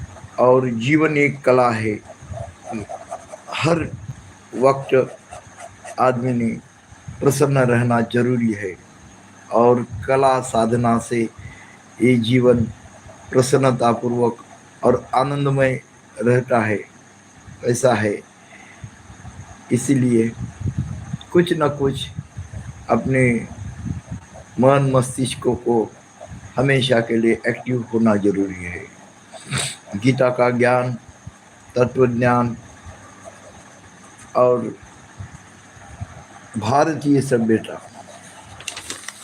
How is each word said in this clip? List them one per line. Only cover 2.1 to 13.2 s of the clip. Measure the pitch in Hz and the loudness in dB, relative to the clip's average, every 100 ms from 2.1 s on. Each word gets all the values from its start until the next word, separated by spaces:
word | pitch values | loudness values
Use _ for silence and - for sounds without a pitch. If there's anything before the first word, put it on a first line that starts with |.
| - - - 113 - - 110 101 - - - - - - | -18 -14 -14 -14 -16 -12 -10 -10 -14 -14 -16 -16 -18 -12
हर | - 160 165 - - - - - - - | -2 0 0 -2 -10 -14 -16 -18 -20 -12
वक्त | 113 131 135 135 131 - - - - - - - - - - | 0 2 2 2 2 2 -6 -20 -20 -20 -20 -20 -20 -10 0
आदमी | 127 123 127 | 0 0 -2
ने | 120 113 113 - - - - - - | -2 -2 -4 -12 -20 -20 -20 -16 -2
प्रसन्न | 139 139 143 139 | 0 2 2 2
रहना | 123 120 120 117 | 2 2 2 0
जरूरी | 113 120 123 123 117 | 0 0 0 0 0
है | 101 98 - - - - - - - - | -2 -6 -10 -18 -20 -20 -20 -20 -20 -2
और | 110 120 123 117 - - | 4 4 4 -2 -8 -2
कला | 135 135 131 | 2 2 2
साधना | 117 117 113 117 120 117 | -2 -2 0 0 0 0
से | - 120 110 - - - - - - - | -2 -4 -4 -8 -20 -20 -20 -20 -14 0
ये | 120 123 | 2 2
जीवन | 110 127 123 120 110 - - - - - | 2 4 4 4 0 -8 -20 -20 -20 -20